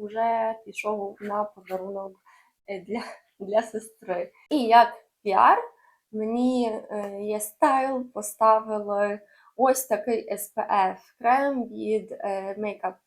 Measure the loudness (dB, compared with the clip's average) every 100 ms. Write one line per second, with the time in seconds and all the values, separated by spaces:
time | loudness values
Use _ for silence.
0 | -8 -2 0 0 -2 -4 -10 -8 -4 -4
1 | -6 -8 -6 -4 -4 -8 -10 -8 -8 -10
2 | -12 -14 _ _ _ _ -12 -10 -8 -8
3 | -8 -16 _ -16 -4 -2 -2 -6 -12 _
4 | -8 -6 -6 _ -4 0 6 8 8 2
5 | -20 _ 0 6 8 6 2 -12 _ _
6 | _ -6 -4 0 2 2 0 -4 -6 -8
7 | -6 -8 -6 -6 -6 0 2 4 0 -4
8 | -6 -10 -8 2 4 4 2 -6 -2 -2
9 | -2 -4 -12 _ _ 0 2 2 0 -2
10 | 0 -2 -2 -8 -8 -6 0 2 2 -2
11 | _ -4 2 2 2 -2 -6 -6 -2 -2
12 | -4 -8 -6 -4 -6 -6 -6 -6 -8 -8